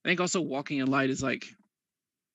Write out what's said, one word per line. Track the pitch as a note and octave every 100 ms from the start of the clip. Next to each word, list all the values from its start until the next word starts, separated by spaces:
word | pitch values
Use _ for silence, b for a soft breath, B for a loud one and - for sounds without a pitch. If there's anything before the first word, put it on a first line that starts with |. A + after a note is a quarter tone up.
I | -
think | F3
also | F3+ F#3+
walking | D3+ C3+ C#3+ C#3+
in | C3
light | C#3 C3+
is | C3+
like, | C3 - - - _ _ _ _ _ _ _